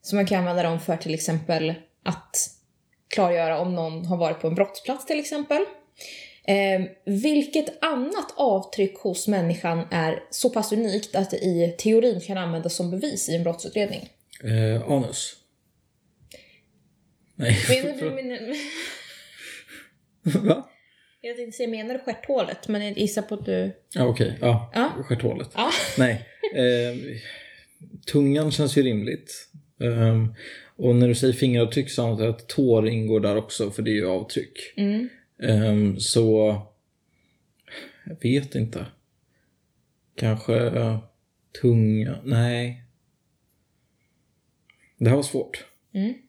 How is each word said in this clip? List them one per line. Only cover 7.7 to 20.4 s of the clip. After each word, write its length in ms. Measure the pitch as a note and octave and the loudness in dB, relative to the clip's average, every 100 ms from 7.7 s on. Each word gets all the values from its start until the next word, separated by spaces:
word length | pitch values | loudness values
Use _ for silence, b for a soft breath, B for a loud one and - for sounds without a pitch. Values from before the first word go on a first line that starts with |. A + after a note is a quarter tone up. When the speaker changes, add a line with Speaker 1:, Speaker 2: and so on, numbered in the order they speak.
| - | -2
Speaker 1:
annat 500 | D#4+ C#4 C4+ G4+ D4 - | 0 0 -2 -4 -8 0
avtryck 600 | C#4 G3 F#3+ - F#3+ - | 2 2 -2 -2 -2 -2
hos 300 | G#3 F3+ - | -6 -4 0
människan 580 | G3+ E3+ E3 E3+ E3 E3 | 0 0 0 -2 -4 -2
är 320 | F3+ D#3+ E3 - | -2 -2 -4 -8
så 200 | - B3 | -2 0
pass 220 | A3+ G#3+ | 0 -2
unikt 420 | G#3+ A3+ G3 G#3 F#3 | -2 0 -2 -2 -2
att 140 | F#3+ | -2
det 60 | - | -2
i 380 | F#3 E3+ E3+ E3+ | 0 2 0 0
teorin 420 | G#3+ A3 B3 F3+ | 4 6 4 0
kan 180 | E3+ F#3+ | -4 -6
användas 360 | F3 E3 E3+ | -4 -4 -4
som 160 | - F3 | -4 -4
bevis 380 | F#3 D4 G3+ - | -2 -4 -4 -2
i 60 | E3+ | -2
en 60 | |
brottsutredning? 680 | E3+ E3+ - - G3+ - - _ _ - | -2 -4 -6 -4 -4 -6 -14 _ _ -12
Speaker 2:
Eh, 460 | A2 A2+ A2 A2+ - | -2 2 2 0 0
anus. 460 | C#3 A#2 - - - _ _ _ _ _ _ _ _ _ B B B _ _ _ _ _ _ _ | 0 0 -6 -10 -12 _ _ _ _ _ _ _ _ _ B B B _ _ _ _ _ _ _
Nej. 220 | - A#2 G#2+ - | -4 2 2 4
Speaker 1:
Menar 320 | C4 C#4+ C4 | 2 2 -4
du 100 | - | -6
Speaker 2:
<laughs> 120 | C4+ | -4
Speaker 1:
min-, 340 | B3+ A#3+ A3 D4 D4 D#4+ E4+ B B B B B B B B B B B _ _ - C#3+ | -8 -8 -8 -8 -8 -10 -12 B B B B B B B B B B B _ _ -2 0